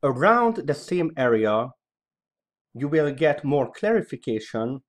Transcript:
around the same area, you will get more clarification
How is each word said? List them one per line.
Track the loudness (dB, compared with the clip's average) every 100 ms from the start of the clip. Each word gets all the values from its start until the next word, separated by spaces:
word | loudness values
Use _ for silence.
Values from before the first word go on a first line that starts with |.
around | -2 2 2 4 2 -2 -4
the |
same | -6 -2 -2 -2 0
area, | 2 4 4 2 -2 -8 _ _ _ _ _ _ _ _ _
you | -8 -2
will | 0 0
get | 2 2 2
more | 0 0 0
clarification | -2 0 0 -2 -8 -4 -6 -4 -6 -4 -6